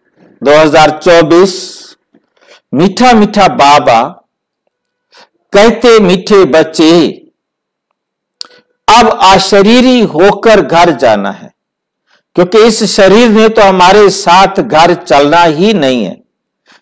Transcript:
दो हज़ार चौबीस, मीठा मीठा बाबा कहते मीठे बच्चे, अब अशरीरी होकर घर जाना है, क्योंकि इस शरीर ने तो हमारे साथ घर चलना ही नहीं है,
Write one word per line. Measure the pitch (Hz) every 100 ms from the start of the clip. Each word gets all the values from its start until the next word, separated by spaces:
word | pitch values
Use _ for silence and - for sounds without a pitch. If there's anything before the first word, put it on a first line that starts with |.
| _ _ _ -
दो | 123 151
हज़ार | 160 175 151
चौबीस, | 147 185 170 156 165 190 - - - - _ _ _ _ _ _ _ _
मीठा | 127 185 190 254
मीठा | 233 208 208 185
बाबा | 123 139 147 135 113 131 180 _ _ _ _ _ _ _ _ _ _ _ _ _
कहते | 196 226 - 247 226
मीठे | 190 185 185 208
बच्चे, | 170 160 151 - 160 170 147 - _ _ _ _ _ _ _ _ _ _ _ - - _ _ _ -
अब | 220 226 -
अशरीरी | 185 190 - 202 196 240 254 247
होकर | 196 147 196 202 226 214
घर | 147 165 175
जाना | 135 127 107 98
है, | 92 123 _ _ _ _ _ _ _ _ -
क्योंकि | 180 226
इस | 226 220
शरीर | 208 - 190 202 240
ने | 214 220
तो | 220
हमारे | 196 185 180 202 202
साथ | - - 175 196 190
घर | 135 151 170
चलना | 170 - 147 143 165
ही | 170 151 202
नहीं | 208 135 127
है, | 95 - _ _ _ _ _ _